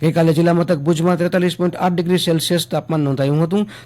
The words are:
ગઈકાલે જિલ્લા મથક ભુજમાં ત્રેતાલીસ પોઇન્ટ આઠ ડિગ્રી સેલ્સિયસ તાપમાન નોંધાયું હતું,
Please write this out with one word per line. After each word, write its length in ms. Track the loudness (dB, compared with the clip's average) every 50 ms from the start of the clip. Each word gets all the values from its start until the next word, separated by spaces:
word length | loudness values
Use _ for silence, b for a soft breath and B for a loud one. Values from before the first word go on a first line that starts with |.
ગઈકાલે 320 | -2 0 2 2 4 4 4
જિલ્લા 200 | 4 4 4 4
મથક 240 | 2 2 0 -2
ભુજમાં 400 | -2 0 0 0 0 2 0 0
ત્રેતાલીસ 400 | 0 0 -2 0 0 0 0 -2
પોઇન્ટ 200 | -2 -2 -2 -2
આઠ 160 | -2 -2 -2 0
ડિગ્રી 260 | 0 0 0 0 0
સેલ્સિયસ 480 | 0 0 0 0 0 0 -2 -2 -2 -2
તાપમાન 300 | -6 -6 -4 -4 -2 -2
નોંધાયું 440 | 0 0 0 0 0 0 0 0 0
હતું, 260 | 0 0 -2 -2 -4 B B B